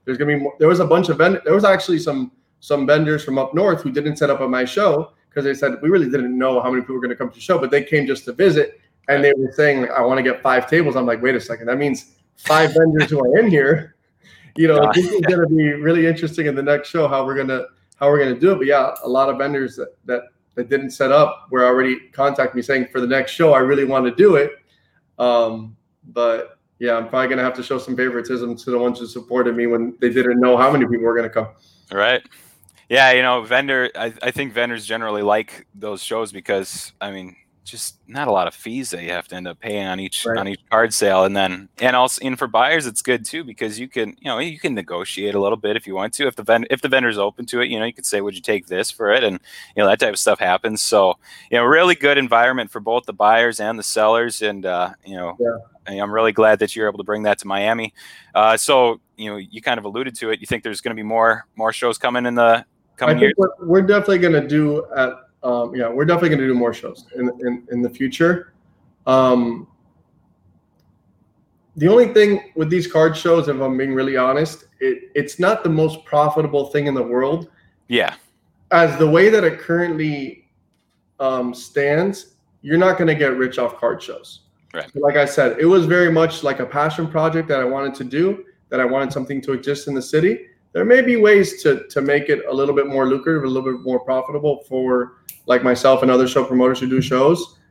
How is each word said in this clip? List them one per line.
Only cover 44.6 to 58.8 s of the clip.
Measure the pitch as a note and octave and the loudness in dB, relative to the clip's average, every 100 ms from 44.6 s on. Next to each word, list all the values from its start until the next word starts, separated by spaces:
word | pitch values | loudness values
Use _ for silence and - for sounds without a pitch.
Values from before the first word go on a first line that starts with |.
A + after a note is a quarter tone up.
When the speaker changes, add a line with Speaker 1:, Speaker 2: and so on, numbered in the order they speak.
| D#3 A2+ | -6 -6
Speaker 2:
negotiate | E2+ F2 F#2+ - G2+ | -8 -10 -8 -6 -4
a | G2+ | -2
little | G2 A2 | -2 -2
bit | G#2 G#2 | -4 -6
if | G2 | -6
you | F#2+ | -8
want | G#2 | -8
to, | - C#3 | -4 -6
if | - | -4
the | |
vend-, | A2 A#2 A#2 | 0 0 0
if | C3+ | -4
the | C#3+ | 0
vendor's | C3 A#2+ G#2 | 0 0 -2
open | G2+ - A#2+ | -4 -6 -8
to | B2 | -4
it, | B2 | -4
you | A2+ | -4
know, | A2+ | -6
you | |
could | - - | -8 -6
say, | G#2 | -6
"Would | G2+ F#2+ | -6 -8
you | |
take | - G#2 - | -4 -4 -4
this | F2+ - | -6 -6
for | - G#2 | -4 0
it?" | B2 | 2
And, | A2 F#2 - - - - | 0 -4 -12 -20 -10 0
you | |
know, | G2+ | 2
that | G#2+ | 2
type | B2 | 0
of | G2+ | 0
stuff | - G2 | 0 0
happens. | F#2 F#2 A2+ G#2+ | 0 -2 -4 -6
So, | - G#2+ F#2+ - _ - - | 0 2 2 0 _ -20 -4
you | A#2+ | 0
know, | |
really | A#2+ D#3 F3+ E3+ | 4 4 4 2
good | C#3+ C#3 | 2 2
environment | C3 A#2 B2 B2+ G#2 | 2 2 2 0 -8
for | A2+ | -8
both | G#2+ A#2+ - | -4 -4 -4
the | |
buyers | G2+ G#2 A2+ A#2+ A2 | 0 2 4 2 -2
and | G#2+ A2+ | -6 -6
the | |
sellers. | - A2 G#2+ A#2 A#2+ - | -6 0 2 2 -2 -4
And, | G#2+ G2+ F#2 | -6 -6 -6
uh, | F2 F2+ - | -4 -6 -8
you | F#2+ F#2+ | -16 -12
know, | F2 F2+ | -12 -6
Speaker 1:
Yeah. | A#2 A#2 - _ F#2 | -6 -6 -16 _ -14
Speaker 2:
I, | G2 | -8
I'm | G2+ | -4
really | A2 A2+ | 0 0
glad | G#2 A2 G#2 | 4 4 4
that | G#2+ A2+ | 0 -2
you're | A2 | -6
able | G2+ | -6
to | |
bring | G2 G#2+ | -8 -4
that | G#2+ G2+ | -2 -2
to | G2+ | -4
Miami. | G2 G#2 A2+ A2 - - - _ - | -4 -2 -2 -6 -14 -20 -20 _ 2
Uh, | A2 A2+ | 2 2
so, | - C3+ | 2 4